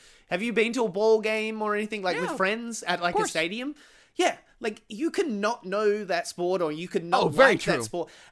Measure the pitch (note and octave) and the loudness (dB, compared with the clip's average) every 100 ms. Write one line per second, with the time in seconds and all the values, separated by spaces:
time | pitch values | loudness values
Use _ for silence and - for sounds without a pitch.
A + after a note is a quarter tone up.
0 | - - - F3+ A#3 A3+ A3+ B3 A3 F3+ | -20 -20 -6 -4 -2 0 0 0 -2 2
1 | A3 A3 G#3+ A3 A3 A3 G#3+ G#3 G#3+ G#3+ | 4 4 2 -2 -2 -4 -2 -2 -4 -4
2 | F#3 F3 - C#4+ F#3+ A3 A#3 A3 - F3 | -2 -2 -2 0 0 0 -6 -6 -4 -2
3 | F3 - - E3 E3+ G#3 C#4 D4 - - | 0 0 0 0 -2 -4 -8 -10 -16 -20
4 | _ - F4 - _ - A#3 G#3+ - G#3 | _ 0 0 0 _ -10 -8 -8 -12 -6
5 | D#4 - F4 G3+ G#3 A#3+ F#3 G3 G#3+ G#3 | -2 -2 -2 -2 -2 -4 -4 0 2 2
6 | F#3+ F3 E3+ - F3 F#3 E3 D3+ F3 F#3+ | 0 -2 -4 -4 0 0 0 -4 -4 -4
7 | E3+ F#3+ E3+ - C4 G3 - D#3 A2+ F3 | 0 2 4 6 6 6 0 -2 -2 -6
8 | D#3+ - - | -8 -12 -10